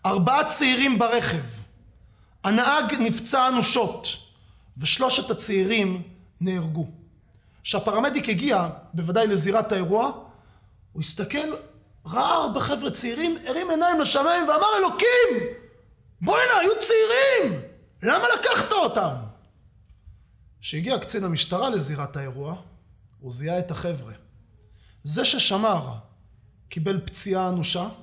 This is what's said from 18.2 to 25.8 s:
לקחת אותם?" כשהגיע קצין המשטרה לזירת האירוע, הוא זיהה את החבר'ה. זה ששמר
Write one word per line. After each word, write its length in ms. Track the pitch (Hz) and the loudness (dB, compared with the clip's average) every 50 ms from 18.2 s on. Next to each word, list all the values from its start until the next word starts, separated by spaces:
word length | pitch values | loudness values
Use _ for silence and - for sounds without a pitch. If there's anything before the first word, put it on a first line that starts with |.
| - 240 - - | 2 2 0 2
לקחת 320 | - - 466 - - - | 2 2 2 2 0 0
אותם?" 420 | 427 392 320 247 240 226 190 156 131 123 113 107 - - _ _ _ _ _ - _ - - _ - _ _ - - _ _ _ _ _ - - _ _ | 2 2 2 2 0 0 -2 -2 -4 -6 -10 -14 -16 -20 _ _ _ _ _ -20 _ -20 -20 _ -20 _ _ -20 -20 _ _ _ _ _ -20 -20 _ _
כשהגיע 360 | - - - 151 170 240 269 | -12 -8 -6 -6 -2 -2 -2
קצין 260 | - - - - 214 190 | -2 -2 -4 -4 -4 -2
המשטרה 460 | 180 165 143 - - 180 190 240 269 | -2 0 -2 -2 -2 0 -2 0 0
לזירת 480 | 233 190 143 135 151 139 143 139 - | 0 -2 -2 -4 -4 -6 -8 -8 -8
האירוע, 380 | 151 139 135 123 135 143 156 180 180 180 - - - _ _ - _ _ _ - _ | -10 -10 -10 -10 -10 -10 -10 -10 -12 -14 -20 -20 -20 _ _ -20 _ _ _ -20 _
הוא 120 | 135 127 | -14 -12
זיהה 280 | 120 123 143 160 175 180 | -10 -8 -4 -2 -2 -2
את 120 | 175 175 | -2 -4
החבר'ה. 420 | 160 - - 175 175 135 120 110 107 - - - _ - - _ _ _ - _ - - - - - - - | -6 -6 -4 -6 -6 -6 -10 -14 -18 -20 -20 -20 _ -20 -20 _ _ _ -20 _ -20 -20 -20 -20 -20 -14 -6
זה 220 | 147 151 254 254 | -4 -2 2 2
ששמר 680 | - - 247 - - 196 196 220 220 196 160 | 2 2 2 2 2 2 2 2 2 0 0